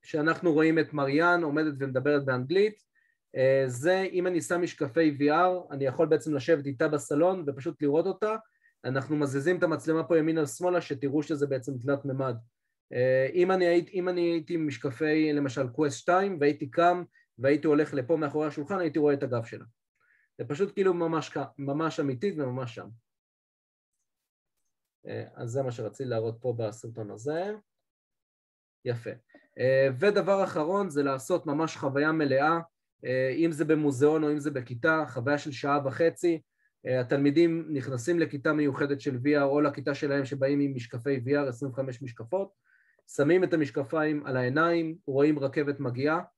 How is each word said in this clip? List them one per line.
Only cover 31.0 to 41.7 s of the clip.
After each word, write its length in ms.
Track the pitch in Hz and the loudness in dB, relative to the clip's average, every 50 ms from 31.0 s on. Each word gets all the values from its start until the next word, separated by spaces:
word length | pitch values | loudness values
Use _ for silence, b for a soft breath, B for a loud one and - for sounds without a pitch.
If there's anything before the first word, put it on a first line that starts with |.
לעשות 440 | 143 139 135 131 - - 180 170 - | 0 0 -2 -4 -2 -2 -2 -2 0
ממש 300 | 156 143 151 165 156 - | -2 -2 -2 -2 -4 -4
חוויה 360 | - - 135 127 143 147 156 | -4 -6 -2 0 0 0 2
מלאה, 480 | 156 156 151 135 131 135 143 156 165 170 165 _ _ _ _ _ _ _ - | 2 0 2 2 2 4 4 4 2 0 -2 _ _ _ _ _ _ _ -6
אה, 260 | 123 127 127 131 131 131 | -4 -2 0 0 0 0
אם 160 | 151 165 165 | 2 0 0
זה 120 | 160 143 165 | 0 -2 2
במוזיאון 600 | 147 156 156 151 143 139 120 143 147 156 160 156 | 2 2 2 2 0 2 4 4 4 4 4 2
או 80 | 147 | 0
אם 60 | 151 151 | -2 -2
זה 120 | 139 151 | -4 -4
בכיתה, 540 | 143 135 117 - 123 117 117 160 160 160 151 - | -6 -6 -8 -8 -10 0 2 2 2 2 0 -4
חוויה 300 | - 127 117 139 147 147 | -6 -4 -2 0 -2 -2
של 140 | - 151 | -2 -8
שעה 280 | 131 117 - 139 143 147 135 | -8 -6 -2 0 0 0 0
וחצי. 560 | 135 113 - 165 165 165 - - 175 165 156 _ _ _ _ _ _ _ _ _ | -4 -2 2 2 2 2 2 0 0 0 0 _ _ _ _ _ _ _ _ _
אה, 140 | 131 127 127 | -2 -2 -2
התלמידים 640 | 123 117 147 139 139 143 143 160 170 170 165 165 160 156 | 0 0 0 2 4 4 4 6 4 4 2 -2 -4 -4
נכנסים 480 | 156 135 120 127 135 120 117 170 175 170 | -4 -4 -4 -4 -6 -6 -2 0 2 2
לכיתה 340 | 160 147 147 139 - 156 | 2 0 -2 -2 0 0
מיוחדת 480 | 151 151 147 143 131 - 147 139 143 139 | 2 2 2 0 0 0 -2 -2 -2 -2
של 160 | - 147 127 | -2 -4 -4
V 100 | 123 123 | 0 2
R 160 | 147 147 147 | 2 4 4
או 180 | 139 139 139 147 | 4 4 2 2
לכיתה 340 | 151 143 - - 127 156 143 | 2 2 0 -2 -4 -4 -4
שלהם 300 | - 156 143 139 143 135 | -2 -2 -2 0 0 -2
שבאים 360 | 123 143 135 135 135 143 143 | -4 -2 -2 0 0 2 2
עם 140 | 143 139 135 | 0 0 -2
משקפי 420 | 127 120 - - 120 117 143 139 | -6 -8 -8 -10 -6 -2 -2 -2
V 120 | 123 117 123 | -2 0 0
R, 200 | 139 143 143 135 | 0 0 0 -2
עשרים 240 | 123 117 143 135 | -4 -6 -8 -6